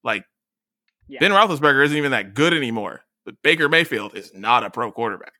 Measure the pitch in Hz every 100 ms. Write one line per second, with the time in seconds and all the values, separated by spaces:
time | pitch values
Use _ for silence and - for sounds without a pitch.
0 | 113 104 - _ _ _ _ _ _ _
1 | _ 135 180 196 214 151 147 135 143 147
2 | 143 123 95 101 160 165 127 113 101 -
3 | _ _ - - 147 160 147 165 160 110
4 | 101 - - 95 107 120 104 110 117 110
5 | 117 98 - _